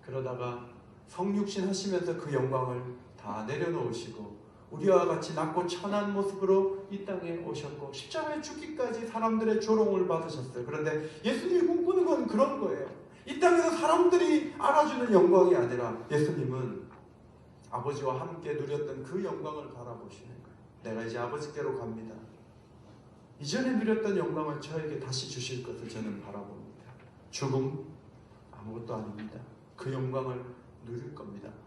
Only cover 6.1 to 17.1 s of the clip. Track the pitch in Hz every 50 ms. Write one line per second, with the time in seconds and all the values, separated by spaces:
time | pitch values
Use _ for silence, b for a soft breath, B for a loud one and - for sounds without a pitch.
6.1 | 202 196 196 196 185 185 196 185 190 196 196 190 - - - - 202 196 - -
7.1 | 196 180 170 170 170 170 170 - - - - 147 147 147 139 135 139 - - -
8.1 | - 320 302 302 302 302 - - - 302 302 311 311 - 247 233 220 226 233 226
9.1 | - 226 220 226 226 220 226 220 214 - - 220 220 214 214 202 196 185 180 175
10.1 | 170 160 - - - 131 127 - - 123 123 123 147 156 151 156 147 156 156 B
11.1 | B B B 220 262 226 339 370 359 349 339 320 339 349 - 349 392 370 349 339
12.1 | 320 - 254 - - 214 269 294 277 - 214 175 - - - - - - - B
13.1 | B B B B 277 - 349 359 349 339 339 320 320 320 320 302 330 349 359 359
14.1 | 359 359 349 311 311 302 - - - - - - 285 311 294 - 269 254 240 233
15.1 | 214 180 175 175 180 185 175 175 180 160 123 120 127 123 120 113 110 - - -
16.1 | 151 147 151 - - - 127 123 127 131 123 113 101 98 - - - - - -